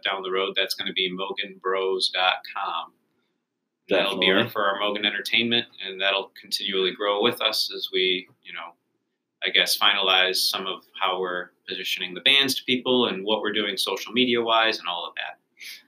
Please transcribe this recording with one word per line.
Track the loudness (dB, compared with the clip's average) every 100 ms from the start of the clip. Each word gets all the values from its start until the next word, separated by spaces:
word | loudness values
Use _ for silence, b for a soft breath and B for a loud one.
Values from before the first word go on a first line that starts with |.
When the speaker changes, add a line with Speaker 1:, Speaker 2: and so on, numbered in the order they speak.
Speaker 1:
down | -2 -4
the | -2
road, | 0 0 0
that's | -2
gonna | -2 -4
be | -2 -2
mogan | -2 -6 -6 -8 -6
bros | -2 0 0 0 0
dot | 2 0 0 -4
com. | -6 -6 -6 -8 _ _ _ _ _ _ _ _ _ 0
That'll | 2 2 2
be | 4
our, | 4
Speaker 2:
Definitely. | 2
Speaker 1:
for | 0
our | 0 0
Mogan | -2 0
Entertainment, | -2 -2 0 2 4 2 0 -6
and | -10 -2
that'll | 2 2 -2 -10
continually | -8 -6 -2 0 0
grow | 0 0 2
with | 2 2
us | 0 0 -2
as | -4 -4
we, | 0 2 0 -4 _
you | -18
know, | -14 -14 -16 _ _ _ _ _ _
I | 0
guess, | 2 2 4
finalize | 4 4 4 4 4 2
some | 0 -2 -4
of | -8 -10 -4
how | -2 0
we're | -2 -4 -8 _ -12
positioning | -8 -6 -6 -6
the | -2
bands | 2 4 4 0
to |
people | -2 -2 2 2 2
and | 0
what | 0 0
we're | 0
doing | -2 -2 -2
social | -4 -4 -2
media-wise | 0 2 2 2 4 4 0
and | -4
all | -8 -8
of | -10
that. | -12 -12 _ _ B B